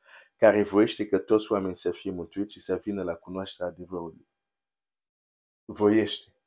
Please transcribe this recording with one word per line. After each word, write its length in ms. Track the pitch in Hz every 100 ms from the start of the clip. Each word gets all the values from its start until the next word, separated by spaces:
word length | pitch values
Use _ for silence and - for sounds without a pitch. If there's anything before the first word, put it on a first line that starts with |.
| _ - - -
care 260 | 110 104
voiește 440 | 101 101 113 - 101
că 120 | 95
toți 340 | - 107 -
oamenii 240 | 104 95 90
să 140 | 90
fie 200 | - 98
mântuiți 420 | 90 82 98 104
și 80 | -
să 160 | - 92
vină 260 | 107 101
la 120 | 90
cunoașterea 580 | 82 - 95 95 - 90
adevărului.” 560 | 87 87 90 85 - _ _ _ _ _ _ _ _ _ _ _ _ _ _
Voiește. 680 | - 101 104 107 101 - - _